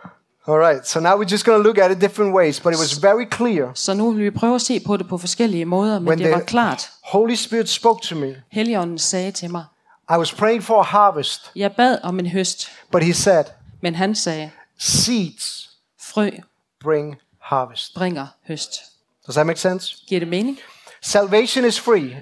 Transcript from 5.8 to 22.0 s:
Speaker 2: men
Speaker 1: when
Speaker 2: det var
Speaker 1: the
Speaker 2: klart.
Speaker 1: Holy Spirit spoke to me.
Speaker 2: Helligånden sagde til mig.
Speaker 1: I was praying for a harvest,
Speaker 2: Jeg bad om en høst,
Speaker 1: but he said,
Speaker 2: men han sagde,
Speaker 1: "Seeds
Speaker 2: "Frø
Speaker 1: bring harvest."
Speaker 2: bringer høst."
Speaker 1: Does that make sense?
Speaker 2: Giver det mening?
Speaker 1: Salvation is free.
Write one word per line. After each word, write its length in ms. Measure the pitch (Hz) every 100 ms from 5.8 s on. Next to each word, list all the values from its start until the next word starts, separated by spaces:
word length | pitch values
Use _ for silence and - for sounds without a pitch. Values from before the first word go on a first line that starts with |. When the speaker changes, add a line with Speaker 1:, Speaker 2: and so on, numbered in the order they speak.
| 214 208
Speaker 2:
men 100 | 175
Speaker 1:
when 100 | 160
Speaker 2:
det 120 | 170
var 60 | 175
Speaker 1:
the 80 | 175
Speaker 2:
klart. 420 | 240 220 131 - -
Speaker 1:
Holy 300 | - 196 226
Spirit 340 | 240 - 226 220
spoke 380 | - 233 220 -
to 80 | 165
me. 180 | 139 135 _
Speaker 2:
Helligånden 460 | 208 226 220 170 165
sagde 320 | - 185 185
til 180 | 190 175
mig. 140 | 175 160 _ _ _ -
Speaker 1:
I 80 | 170
was 140 | 160
praying 300 | - 214 233
for 160 | 185 220
a 20 |
harvest, 680 | 170 202 202 156 135 - - -
Speaker 2:
Jeg 160 | 202
bad 260 | - 247 254
om 160 | 175 185
en 80 | 175
høst, 420 | 185 180 - - - _
Speaker 1:
but 100 | 180
he 100 | 165
said, 300 | 170 208 175 139 - - -
Speaker 2:
men 140 | 175
han 200 | 165 190
sagde, 360 | 214 - 156 156 - _ _
Speaker 1:
"Seeds 920 | - - - 240 170 - - - - _ _ _
Speaker 2:
"Frø 300 | - - 208 - - _ _ _
Speaker 1:
bring 360 | 143 151 151 143 _ _
harvest." 540 | - 139 127 113 -
Speaker 2:
bringer 320 | - 185 160 139 _ -
høst." 220 | 156 - - - _ _ _ -
Speaker 1:
Does 80 |
that 120 | 135 156
make 140 | 165
sense? 360 | 185 185 - - -
Speaker 2:
Giver 100 | 180
det 80 | 170
mening? 300 | 175 240 277 - - - -
Speaker 1:
Salvation 640 | - 202 202 208 233 262
is 160 | 240 -
free. 360 | - 214